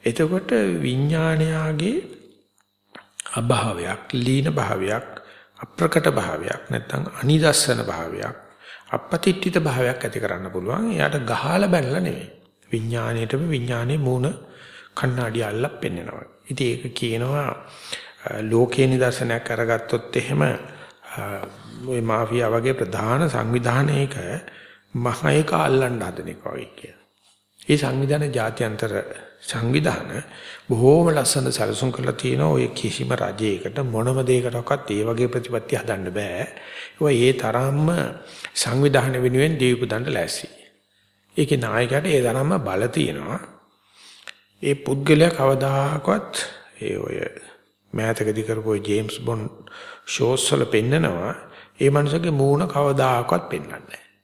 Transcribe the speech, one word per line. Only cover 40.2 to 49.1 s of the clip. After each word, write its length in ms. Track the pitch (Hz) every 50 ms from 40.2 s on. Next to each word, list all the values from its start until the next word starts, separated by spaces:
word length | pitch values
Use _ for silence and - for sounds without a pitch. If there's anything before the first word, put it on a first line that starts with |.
| 85 85 - - - - - - - - _ _ _ _ _ _ _ _ _ _ _ _ _
ඒකේ 220 | - 151 - 156 135
නායකයාට 480 | 120 113 104 113 123 117 127 143 156
ඒ 140 | 190 156 135 123
තරම්ම 300 | 117 113 131 135 151 185 190
බල 240 | 139 92 92 95 110 123
තියෙනවා. 520 | - - 71 62 76 71 71 85 120 - - - - - _ _ _ _ _ _ _ _ - - - - - - - _ _ _ _ _ -
ඒ 120 | 139 143
පුද්ගලයා 560 | 139 - - 135 139 139 156 156 147 160 175
කවදාකවත් 1040 | 165 - 135 135 135 127 135 135 139 135 139 143 156 151 - - 190 214 196 - - - - - - - - - - -
ඒ 180 | - - 98 -
ඔය 180 | - - - - - - - - - - - - _ _ _ _ _ _ -
මෑතකදී 520 | - 110 110 117 - 110 107 104 110 107
කරපු 260 | 107 113 110 107 110
ඔය 100 | 107 101
ජේම්ස් 360 | 101 107 104 107 110 107